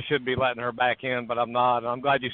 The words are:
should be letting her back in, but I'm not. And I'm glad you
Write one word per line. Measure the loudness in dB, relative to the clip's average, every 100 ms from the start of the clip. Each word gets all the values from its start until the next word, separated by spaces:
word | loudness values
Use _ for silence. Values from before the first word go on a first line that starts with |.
| 4
should | -2
be | 0 0
letting | 0 0
her | -4
back | 0 0 0
in, | -2 -4 -2
but | -2
I'm | 0
not. | 2 4 2
And | 0
I'm | -2
glad | 0 0
you | 0